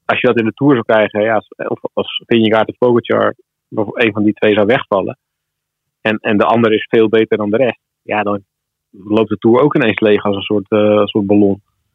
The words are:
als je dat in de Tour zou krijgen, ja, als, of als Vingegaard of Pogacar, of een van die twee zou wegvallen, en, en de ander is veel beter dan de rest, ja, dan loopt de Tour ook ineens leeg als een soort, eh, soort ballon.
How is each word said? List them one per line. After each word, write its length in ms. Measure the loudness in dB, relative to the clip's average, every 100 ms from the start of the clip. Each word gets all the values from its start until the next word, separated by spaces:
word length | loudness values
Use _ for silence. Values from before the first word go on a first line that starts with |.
als 160 | -6 -2
je 60 | 0
dat 120 | 0
in 60 |
de 80 | -2
Tour 200 | -2 0
zou 120 | 0
krijgen, 380 | 2 0 0 -2
ja, 120 | -2
als, 140 | -2 -6
of 320 | -12 -10 -8 -8
als 300 | -8 -6 -10 -2
Vingegaard 420 | 0 2 2 -2
of 100 | -2
Pogacar, 560 | 0 0 0 -2 -2 -4 _ _ _
of 200 | -8 -8
een 200 | -2 -2
van 120 | 0
die 80 | -2
twee 200 | 0 0
zou 120 | 2 2
wegvallen, 520 | 0 0 -4 -4 -10 _ _ _ _ _ _ _ _
en, 160 | -4 -4
en 180 | -2 0
de 80 |
ander 280 | 2 2 2
is 140 | 0 0
veel 180 | 0 2
beter 280 | 2 0 -2
dan 140 | -2
de 60 | 0
rest, 240 | -2 -4 _ _
ja, 200 | -8 -6
dan 200 | -4 -6 -8 _ _ _ _
loopt 380 | -20 -4 -2 -2
de 80 | 0
Tour 220 | 2 4
ook 140 | 2
ineens 260 | 2 0 0
leeg 240 | 2 2
als 120 | 0 -4
een 60 |
soort, 280 | -4 -4 -2
eh, 340 | 0 2 2
soort 220 | 0 -2 0
ballon. 360 | 2 2 -2 _ _ _